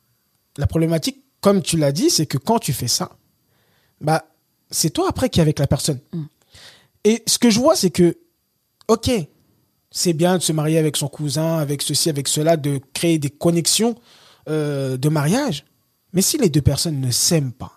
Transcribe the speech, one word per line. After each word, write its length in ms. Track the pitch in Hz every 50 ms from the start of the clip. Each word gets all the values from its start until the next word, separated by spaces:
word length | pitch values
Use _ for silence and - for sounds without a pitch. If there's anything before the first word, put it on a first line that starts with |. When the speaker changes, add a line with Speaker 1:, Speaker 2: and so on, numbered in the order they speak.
| _ _ _ _ _ _ _ _ _ _ -
Speaker 1:
La 100 | 147 143
problématique, 560 | - - 165 165 160 170 156 - - - _ _ _ _ _
comme 200 | - 196 202 190
tu 160 | - - 170
l'as 140 | 160 147 139
dit, 180 | 139 170 277 349
c'est 160 | - - 151
que 120 | - -
quand 220 | 131 - - 226 226
tu 140 | - - 123
fais 140 | - 131
ça, 240 | 120 - - 180 - - _ _ _ _ _ _ _ _ _ _ _ _ _ _ _ _ -
bah, 240 | 143 151 160 156 - _ _ _ _ _ _ _ _ -
c'est 180 | - - - 151
toi 180 | - 311 381 349
après 200 | - - 262 240
qui 100 | - 185
es 20 |
avec 180 | 160 156 147 -
la 80 | 139
personne. 320 | - 151 139 - - 139 123 - _ -
Speaker 2:
Mm. 100 | 165 147 - _ _ _ _ - - - - - _ _ _ _ _ -
Speaker 1:
Et 200 | 208 226 233 -
ce 100 | - -
que 120 | - - 240
je 100 | 196 233
vois, 160 | 254 320 370
c'est 140 | - 196 180
que, 260 | - - 175 170 - _ _ _ _ _ _ _ _ _ _ _ _ _ _
ok, 220 | - 226 226 - 269 247 202 147 - _ _ _ _ _ _ _ _ _ _ _ _
c'est 220 | - - - 180 165
bien 240 | 147 170 180 185
de 40 | 170 -
se 80 | -
marier 260 | 160 156 147 156 160
avec 200 | 160 156 151 -
son 100 | - 151
cousin, 500 | 135 - - 151 147 123 156 160 165 165
avec 240 | 160 147 139 147 135
ceci, 280 | - 156 147 - - 170
avec 180 | 147 143 135
cela, 300 | - - 156 151 165 170
de 220 | 156 139 143 143 131 - _ -
créer 260 | - 170 170 165 156
des 100 | 143 139
connexions, 680 | - - - 170 170 170 165 - - - 220 240 226 - _ _ - - - - _ _ - 147
euh, 480 | 156 156 147 147 143 139 135 131 131
de 120 | 127 139 151
mariage. 560 | 160 151 139 151 202 269 294 247 151 - - _ _ _ _ _ _ _ _ _ -
Mais 80 | 175
si 160 | 196 - -
les 120 | 302 240 170
deux 120 | 139 151
personnes 380 | - 147 139 - - 170 151 135
ne 120 | 131 127
s'aiment 400 | 117 - - - 175 160 139 127
pas, 220 | - - - - _